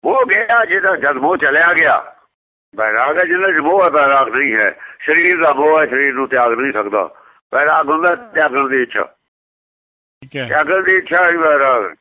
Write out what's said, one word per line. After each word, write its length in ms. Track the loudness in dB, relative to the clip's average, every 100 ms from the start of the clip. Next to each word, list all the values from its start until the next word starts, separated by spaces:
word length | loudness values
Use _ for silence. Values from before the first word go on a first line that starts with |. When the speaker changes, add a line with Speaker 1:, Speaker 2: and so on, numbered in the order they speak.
Speaker 1:
ਮੋਹ 220 | 0 0 2
ਗਿਆ 380 | 0 0 0
ਜਿਹਦਾ, 320 | 0 0 0 0
ਜਦ 200 | -2 -2
ਮੋਹ 200 | -2 0
ਚਲਿਆ 380 | 0 2 2
ਗਿਆ। 420 | 2 2 0 -2 -20 _ _ _ _ _ -4
ਬੈਰਾਗ 420 | -2 0 0 0
ਹੈ 60 |
ਜਿਹਦਾ, 280 | 0 0 0
ਚ 40 | 0
ਮੋਹ 280 | 0 2
ਹੈ, 60 | 2
ਬੈਰਾਗ 380 | 2 2 2 2
ਨਹੀਂ 280 | -2 -2 0
ਹੈ। 140 | 0 -2 -20 -10 -2
ਸਰੀਰ 340 | 0 2 2
ਦਾ 120 | 0
ਮੋਹ 280 | 2 2 2
ਹੈ, 60 | 2
ਸਰੀਰ 280 | 0 -2
ਨੂੰ 140 | -2 -2
ਤਿਆਗ 240 | 0 0
ਨਹੀਂ 200 | 0 -2
ਸਕਦਾ। 420 | -4 -2 -2 -4 -10 -20 _ _
ਬੈਰਾਗ 360 | -2 0 0 0
ਹੁੰਦਾ 260 | 0 0
ਤਿਆਗਣ 540 | -2 -6 -2 0 0 -2
ਦੀ 140 | -2
ਇੱਛਾ। 220 | -2 -4
Speaker 2:
ਠੀਕ 1300 | -8 _ _ _ _ _ _ _ _ _ _ _ -14 -12
ਹੈ। 120 | -4
Speaker 1:
ਤਿਆਗਣ 340 | -2 0 0
ਦੀ 140 | 2 0
ਇੱਛਾ 340 | 0 0 2
ਹੀ 60 | 2
ਬੈਰਾਗ। 560 | 2 2 2 0 -2 -10